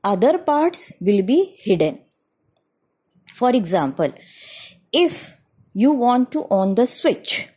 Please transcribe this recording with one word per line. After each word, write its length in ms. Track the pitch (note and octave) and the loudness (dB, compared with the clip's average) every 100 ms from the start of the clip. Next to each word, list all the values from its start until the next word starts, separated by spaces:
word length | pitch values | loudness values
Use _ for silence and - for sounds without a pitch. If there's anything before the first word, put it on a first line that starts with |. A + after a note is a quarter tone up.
Other 340 | G3 F#3+ A#3+ F4 | -2 2 2 2
parts 540 | E4 D4 E4 F4 - - | 0 0 0 -2 -10 -4
will 220 | F3+ G3+ | 0 0
be 340 | F#3+ D4+ G4 - | 2 2 0 -6
hidden. 400 | - F3 D3+ C3+ _ _ _ _ _ _ _ _ _ _ _ _ - | -2 0 0 -4 _ _ _ _ _ _ _ _ _ _ _ _ -20
For 180 | - B3 | -2 0
example, 640 | B3 E3+ F3+ C#3 C3+ D#3+ - - - - - - _ _ | 2 0 0 -2 -2 -4 -4 -20 -20 -20 -18 -20 _ _
if 460 | D4+ F4 - - - _ _ _ | 0 0 -2 -10 -18 _ _ _
you 180 | G3 C4 | 0 2
want 400 | C#4+ B3 B3 B3 | 2 2 2 0
to 80 | D4+ - | -4 -2
on 260 | G3 F#3+ G3 | 0 2 2
the 100 | B3 | 0
switch 640 | - E4 F#3+ - - - | 2 -2 -2 -4 -4 -6